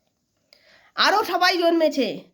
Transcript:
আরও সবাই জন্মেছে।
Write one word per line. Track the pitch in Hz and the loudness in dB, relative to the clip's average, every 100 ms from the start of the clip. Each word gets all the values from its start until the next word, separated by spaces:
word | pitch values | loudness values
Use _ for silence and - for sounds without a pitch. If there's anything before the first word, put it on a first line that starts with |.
| _ _ _ _ _ _ _ _ _ | _ _ _ _ _ _ _ _ _
আরও | - 269 403 | -2 0 0
সবাই | 370 359 359 359 | -2 0 0 2
জন্মেছে। | 339 330 302 285 208 180 - | 0 2 0 0 -4 -6 -16